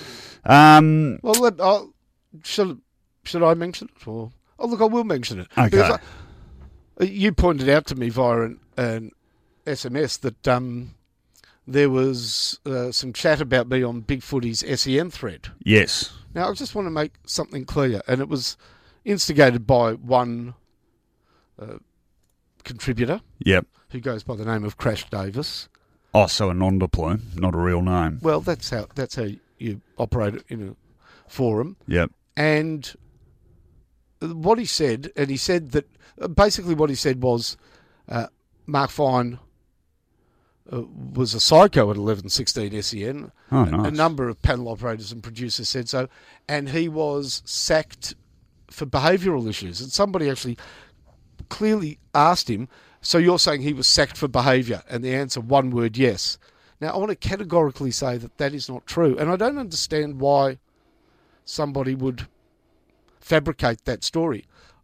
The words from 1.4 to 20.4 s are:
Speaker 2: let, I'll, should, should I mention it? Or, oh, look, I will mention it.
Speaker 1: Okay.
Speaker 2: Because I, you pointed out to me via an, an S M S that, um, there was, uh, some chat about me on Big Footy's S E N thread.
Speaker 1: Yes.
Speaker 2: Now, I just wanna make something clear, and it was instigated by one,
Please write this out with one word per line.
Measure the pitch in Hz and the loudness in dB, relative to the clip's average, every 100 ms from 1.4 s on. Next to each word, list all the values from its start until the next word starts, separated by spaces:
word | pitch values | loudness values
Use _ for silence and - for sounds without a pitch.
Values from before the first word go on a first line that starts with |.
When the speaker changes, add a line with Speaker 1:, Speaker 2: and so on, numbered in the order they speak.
Speaker 2:
let, | 240 170 | 4 2
I'll, | 185 202 202 _ _ _ _ 156 | 2 2 0 _ _ _ _ -20
should, | - - 190 139 _ _ _ _ | -10 -2 -2 -2 _ _ _ _
should | - 175 | -8 2
I | 165 | 4
mention | 170 170 175 - _ | 4 0 -10 -16 _
it? | - | -12
Or, | 113 113 - _ - | -10 -12 -16 _ -8
oh, | 233 | -4
look, | 233 | 2
I | 220 | 2
will | 233 220 | 2 0
mention | 147 120 98 | -2 -4 -8
it. | 90 - | -6 2
Speaker 1:
Okay. | 117 | 4
Speaker 2:
Because | 98 85 73 - - - - - - - - _ - | 6 4 2 -4 -20 -20 -20 -20 -20 -20 -20 _ -4
I, | 190 | -2
you | 196 214 | 2 0
pointed | 175 180 147 131 | 4 2 4 4
out | 147 147 | 4 2
to | 131 | -4
me | 120 | -4
via | 117 123 117 | 0 2 2
an, | 113 120 _ - | -2 -6 _ -4
an | 123 113 110 _ _ _ _ _ - | -2 -4 -8 _ _ _ _ _ -8
S | 139 131 | -6 -4
M | 131 | -2
S | 147 - | -2 -2
that, | 131 110 - | -6 -4 0
um, | 123 127 120 123 - _ _ _ _ _ _ - | 0 -2 -10 -12 -18 _ _ _ _ _ _ -4
there | 135 143 | 2 2
was, | 131 135 123 117 - - - - | 4 0 0 -4 -4 -4 -6 -8
uh, | 131 123 | -6 -4
some | 113 131 | -6 -6
chat | 110 170 151 | -2 2 2
about | 143 131 120 | 2 0 2
me | 131 | 0
on | 123 120 | -2 -4
Big | 110 135 | -6 -6
Footy's | - 135 120 110 - | -4 -4 -2 -4 -4
S | 131 139 | -4 0
E | 135 | 0
N | 175 | 0
thread. | - 117 87 - - | -6 -10 -10 -16 -8
Speaker 1:
Yes. | - 107 92 - - - - 170 | 4 4 4 -2 -6 -12 -14 -6
Speaker 2:
Now, | 185 | -4
I | |
just | 208 277 214 | -4 -8 -6
wanna | 185 | -6
make | 160 151 _ - | -4 -6 _ -10
something | - 156 143 | -8 -6 -8
clear, | 131 156 135 107 - | -6 0 0 0 -2
and | 127 | -2
it | 123 | -2
was | 139 120 - _ _ _ _ - | -4 -6 -10 _ _ _ _ -4
instigated | 202 - 147 135 120 110 | -2 -2 4 4 4 2
by | 127 117 | 2 2
one, | 120 123 127 120 117 | -2 0 0 0 -6